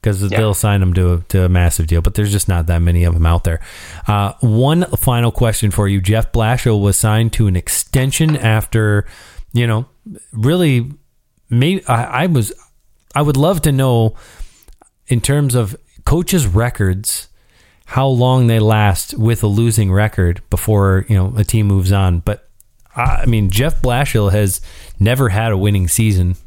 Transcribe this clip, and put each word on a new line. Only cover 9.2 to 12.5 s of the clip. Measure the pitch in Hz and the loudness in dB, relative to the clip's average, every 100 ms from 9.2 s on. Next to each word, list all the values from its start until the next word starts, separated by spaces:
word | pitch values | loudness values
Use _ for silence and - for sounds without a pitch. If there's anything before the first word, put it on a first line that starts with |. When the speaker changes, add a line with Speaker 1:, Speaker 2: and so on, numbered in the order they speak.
| - - - | -20 -18 -6
Speaker 1:
you | 120 117 | -2 0
know, | 110 127 _ 220 185 - | -2 -6 _ -20 -20 -14
really, | 113 113 180 165 127 123 143 _ _ _ _ _ | -2 0 2 2 0 -2 -12 _ _ _ _ _
may-, | 120 147 190 - | 0 0 -2 -2
I, | 117 117 123 | -2 -2 -2
I | 180 | 0
was, | 147 101 | 0 -2